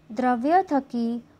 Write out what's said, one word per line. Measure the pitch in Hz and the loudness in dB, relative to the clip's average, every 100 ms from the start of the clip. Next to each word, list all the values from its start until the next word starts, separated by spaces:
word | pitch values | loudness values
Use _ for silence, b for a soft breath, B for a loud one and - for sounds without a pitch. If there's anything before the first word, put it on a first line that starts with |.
| - | -14
દ્રવ્ય | 220 254 247 262 359 | -2 0 0 2 2
થકી | 381 285 269 240 233 233 - _ | 2 -2 -2 -4 -4 -4 -10 _